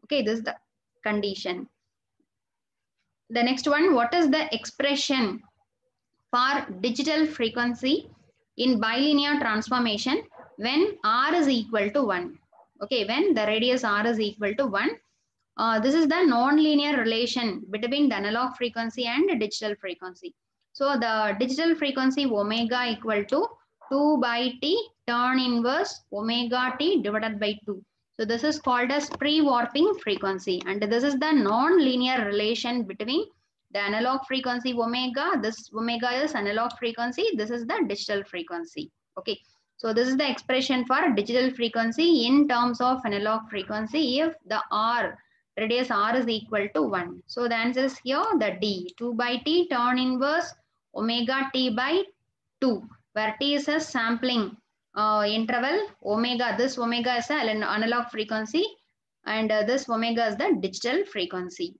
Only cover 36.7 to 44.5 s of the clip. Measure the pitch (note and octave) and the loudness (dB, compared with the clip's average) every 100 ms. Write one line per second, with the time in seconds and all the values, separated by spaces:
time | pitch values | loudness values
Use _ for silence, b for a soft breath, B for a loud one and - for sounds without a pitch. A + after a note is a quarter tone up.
36.7 | - A#3 A#3 A#3+ B3+ A4 C4 G#3+ A#3+ A#3 | -4 -6 -4 -6 -2 -2 -2 -4 -6 -4
37.7 | G4+ A#3+ G3+ - G3+ G3 F3+ E3+ E3+ E3 | -2 -2 -4 -4 -6 -6 -10 -8 -10 -10
38.7 | D3+ D3+ _ _ - G#3 G#3 b b _ | -10 -12 _ _ -12 -8 -8 b b _
39.7 | - A3+ A3 B3+ C4 C#4+ C4 - C4 C4 | -8 -2 0 2 2 0 -2 -2 0 2
40.7 | B3+ B3 C4 E4 G#3 G#3 B3 B3+ B3+ A#3 | 0 2 2 2 2 2 2 2 0 -2
41.7 | A#3 A3+ A3+ E4+ D4+ A#3 C#4 D4 A#3+ B3 | 0 -2 2 4 4 6 4 4 4 2
42.7 | A#3 B3 B3+ A3+ G3+ G#3+ A3 A3 G3+ F#3+ | 2 2 2 0 -2 0 -2 -4 -8 -6
43.7 | G#3+ A3 D4+ C#4 C4 E4 D#4+ F#3 | -6 -2 0 2 2 0 -2 -6